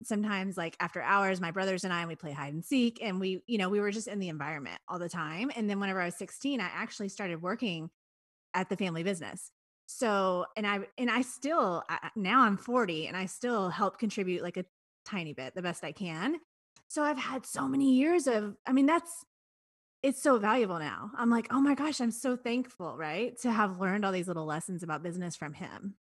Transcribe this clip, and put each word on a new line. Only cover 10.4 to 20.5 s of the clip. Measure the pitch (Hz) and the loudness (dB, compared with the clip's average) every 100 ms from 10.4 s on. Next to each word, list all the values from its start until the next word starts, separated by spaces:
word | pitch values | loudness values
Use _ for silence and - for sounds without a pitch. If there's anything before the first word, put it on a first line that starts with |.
| - 220 | -2 -2
and | 208 | -2
I, | 202 - - | -2 -4 -2
and | 240 | 2
I | 226 | 2
still, | 262 - 277 330 208 170 - | 0 -4 0 2 2 2 -4
I, | 160 | -6
I, | - 220 | -6 -2
now | 185 254 | 4 6
I'm | 226 196 | 6 4
forty | - 247 202 156 156 | 2 2 2 0 -4
and | 180 | -4
I | 190 | -6
still | - 247 226 185 | -4 -2 0 0
help | 165 196 - | 0 0 0
contribute, | 214 208 185 180 | -2 -2 -2 -2
like, | 175 185 | -2 -6
a | 180 _ _ _ - | -8 _ _ _ -8
tiny | 196 156 | -6 -6
bit, | 139 131 | -6 -8
the | 185 | -4
best | 175 170 | -4 -4
I | 160 | -6
can. | - 180 160 226 330 - _ _ _ - | -6 -6 -2 -2 -2 -6 _ _ _ -8
So | 311 | -2
I've | 294 262 | 0 0
had | 254 262 - | -4 -6 -6
so | 269 269 | -4 0
many | 269 277 | 4 6
years | 254 302 349 269 | 8 6 4 4
of, | 220 208 - - | 2 0 -6 2
I | |
mean, | 262 277 | 6 6
that's, | 339 339 - - _ _ _ _ _ _ _ | 4 0 -10 -16 _ _ _ _ _ _ _
it's | 277 - | 0 2
so | 302 240 | 4 4
valuable | 208 | 4